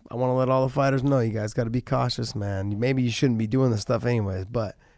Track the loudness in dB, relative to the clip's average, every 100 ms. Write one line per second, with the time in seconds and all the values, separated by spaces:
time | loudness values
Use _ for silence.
0 | -12 -2 0 2 2 2 2 0 2 2
1 | 2 2 2 -2 -2 -2 -2 -2 -2 -2
2 | 0 -2 -6 -4 -4 -4 -4 -2 0 2
3 | 0 2 2 2 0 2 2 0 0 -2
4 | 0 0 0 -4 -4 -4 -6 -8 _